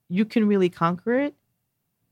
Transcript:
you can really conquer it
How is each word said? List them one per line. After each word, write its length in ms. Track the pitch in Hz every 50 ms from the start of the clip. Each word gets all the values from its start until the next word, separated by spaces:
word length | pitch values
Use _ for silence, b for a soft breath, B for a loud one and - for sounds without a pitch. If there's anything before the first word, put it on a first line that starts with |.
| _ -
you 160 | 175 196 220
can 200 | 220 - 226 214
really 220 | 208 208 196 180 175
conquer 460 | - - 170 170 180 170 - 226 240
it 200 | 269 285 285 - _ _ _ _ _ _ _ _ _ _ _ _ _ _ _